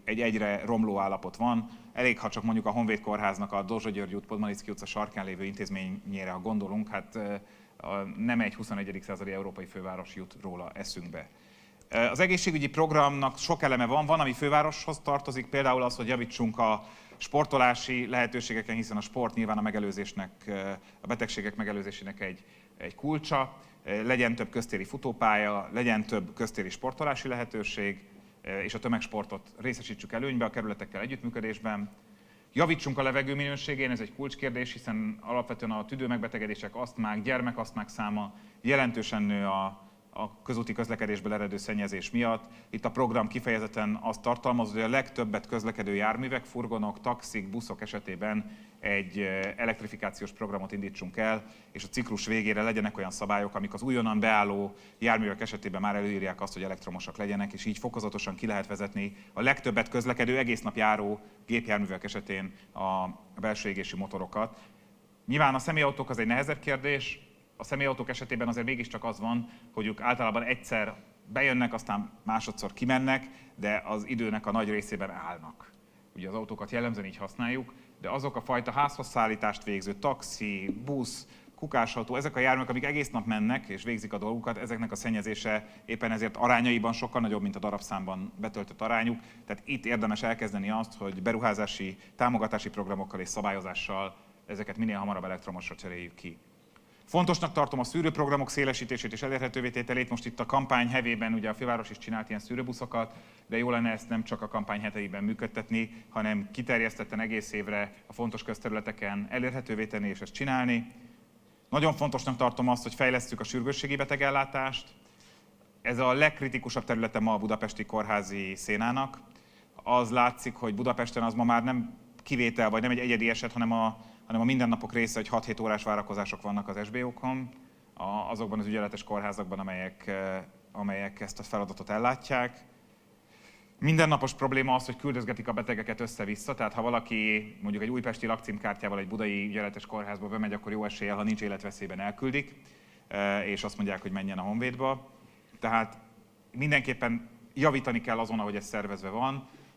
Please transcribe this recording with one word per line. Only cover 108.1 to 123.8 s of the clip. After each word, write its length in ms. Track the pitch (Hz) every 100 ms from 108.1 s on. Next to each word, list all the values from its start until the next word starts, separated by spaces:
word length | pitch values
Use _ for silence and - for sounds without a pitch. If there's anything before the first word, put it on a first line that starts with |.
fontos 300 | - 117 107
közterületeken 840 | - 107 117 107 107 107 101 101 101
elérhetővé 560 | 127 127 127 120 110 107
tenni 220 | 107 101
és 120 | 95
ezt 140 | 98
csinálni. 580 | - 139 131 123 117 117 - - - - - - - -
Nagyon 240 | 147 156
fontosnak 420 | 147 147 127 - 123
tartom 320 | 127 120 123
azt, 160 | 123
hogy 120 | 117 -
fejlesszük 440 | 131 127 123 113
a 40 |
sürgősségi 520 | 110 127 123 139 143 143
betegellátást. 920 | 139 143 139 139 135 135 131 131 - - - - - - - - - -
Ez 180 | 117 123
a 140 | 131
legkritikusabb 680 | 131 151 147 135 123 123 123
területe 360 | - 113 113 117
ma 140 | 110
a 40 | 107
budapesti 480 | 107 107 107 - 104
kórházi 680 | 110 104 104 95 101 95 95
szénának. 680 | - 104 113 131 135 - - - - - - -
Az 260 | - 123 113
látszik, 460 | 123 123 120 131 -
hogy 200 | 117 101
Budapesten 480 | 123 123 117 120
az 100 | 113
ma 100 | 113
már 200 | 120 117
nem 340 | 120 127 113 - - -
kivétel, 460 | - 131 120 117 110
vagy 120 | 113
nem 100 | 123
egy 80 | 123
egyedi 300 | 123 117 117
eset, 220 | 113 117
hanem 200 | 123 113
a, 260 | 117